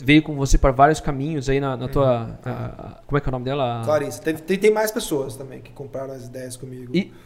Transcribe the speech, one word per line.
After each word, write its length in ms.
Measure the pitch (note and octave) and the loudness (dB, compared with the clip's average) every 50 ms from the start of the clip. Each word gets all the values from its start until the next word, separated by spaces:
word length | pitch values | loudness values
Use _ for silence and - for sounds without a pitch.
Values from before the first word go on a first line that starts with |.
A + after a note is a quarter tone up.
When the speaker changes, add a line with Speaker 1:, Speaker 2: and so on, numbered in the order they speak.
| B2+ | 4
Speaker 1:
veio 200 | B2 D3 D#3 D3+ | 6 8 8 6
com 120 | D#3 D3+ | 4 0
você 220 | C#3 C#3 C3+ - - | -2 2 4 4 6
pra 140 | - C#3 | 6 4
vários 280 | B2+ B2 C#3 D#3 D#3 D3+ | 6 8 8 6 6 4
caminhos 480 | - - C#3+ C3 C3+ D#3 E3 D3 B2 C3+ | 0 -4 -4 -2 -4 -4 -4 -4 -2 0
aí 120 | C3+ C#3 | 0 0
na, 180 | C#3 C#3 C3 A#2+ | 0 -2 -2 -4
na 80 | B2+ | -6
Speaker 2:
Uhum. 60 | B2+ | -2
Speaker 1:
tua, 480 | C3+ C#3+ C#3 C3 B2 A#2 A2+ A2+ A2+ - - | 0 2 4 4 2 2 -2 -6 -10 -10 -10
a, 60 | B2+ | -10
a, 520 | A#2+ A#2+ B2 A#2+ - - - - - - - | -8 -8 -8 -10 -10 -12 -14 -16 -16 -18 -6
como 120 | - C#3 C#3+ | -2 -2 -2
é 40 | |
que 60 | - C#3 | 0 -2
é 20 | |
o 20 | |
nome 140 | C3 B2+ A#2+ | -4 -4 -4
dela? 360 | C3 C3+ D3 C3+ A#2+ A#2 A#2 A2+ | -4 -4 -2 -2 -4 -4 -4 -2
Speaker 2:
Clarissa. 360 | C3+ D3+ D3+ C#3+ C3+ A2 - | 0 0 0 0 -4 -8 -6
Teve, 200 | - D#3+ D#3+ D#3 | -4 -4 -4 -4
tem, 160 | - - F#3+ F#3+ | -4 -4 -2 2
tem 140 | G3 G#3 | 4 4
mais 200 | G#3+ G#3+ A3 G#3+ | 4 4 0 -2
pessoas 440 | G#3+ B3 - - E3 C#3 C3+ C#3 A#2 | -2 -4 -4 -4 -4 -4 -4 -6 -8
também 260 | - C3+ B2+ B2+ B2 | -12 -14 -16 -16 -18
que 100 | A#2+ - | -18 -18
compraram 420 | - - C#3 A#2+ - C3 C3+ C3+ C3+ | -18 -18 -16 -12 -10 -10 -10 -10 -12
as 120 | C3 A#2+ | -14 -14
ideias 300 | A#2+ B2 B2+ B2+ B2+ B2 - | -14 -14 -12 -12 -12 -12 -14
comigo. 340 | - B2+ B2+ B2+ B2+ A#2+ B2+ | -14 -14 -14 -14 -10 -4 -2
Speaker 1:
E 160 | F3 G3 - - - - | -2 -2 -4 -8 -20 -12